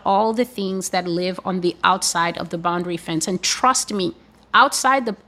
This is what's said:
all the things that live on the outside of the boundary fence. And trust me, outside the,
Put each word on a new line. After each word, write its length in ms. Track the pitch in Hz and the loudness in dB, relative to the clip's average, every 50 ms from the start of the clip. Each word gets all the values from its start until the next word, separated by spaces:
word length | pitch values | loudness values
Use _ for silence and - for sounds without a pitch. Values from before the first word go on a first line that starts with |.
| - | 0
all 260 | 196 196 196 220 220 | 2 4 4 4 2
the 140 | 226 233 247 | 2 0 0
things 440 | 240 - 208 196 190 190 190 180 - | -2 -2 -4 -4 -4 -4 -4 -4 -2
that 140 | - 180 180 | -2 -2 -2
live 320 | 180 170 175 180 185 180 - - | 0 0 0 0 -2 -2 -4 -4
on 160 | 190 185 185 | -4 -2 0
the 160 | 175 175 165 - - | 0 0 0 0 0
outside 540 | 180 185 190 - - - 170 170 170 - | 0 0 0 0 -2 0 0 0 0 -2
of 100 | - 180 | -4 -6
the 100 | 170 175 | -6 -6
boundary 380 | 170 170 175 175 180 180 180 170 | -4 -2 -2 -2 -2 -2 -4 -6
fence. 320 | 165 - - 165 156 - | -6 -4 -4 -4 -2 -2
And 140 | 208 185 180 | -2 -2 -2
trust 500 | - - - - - 254 254 - - - | -2 -2 -2 0 2 0 2 0 -2 -4
me, 240 | 208 196 180 - - - - _ _ _ _ _ - | -4 -2 -2 -4 -6 -8 -16 _ _ _ _ _ 4
outside 520 | 226 262 277 - - - 262 269 277 240 | 4 4 4 4 2 2 2 2 2 0
the, 120 | 226 202 - - | -2 -4 -8 -10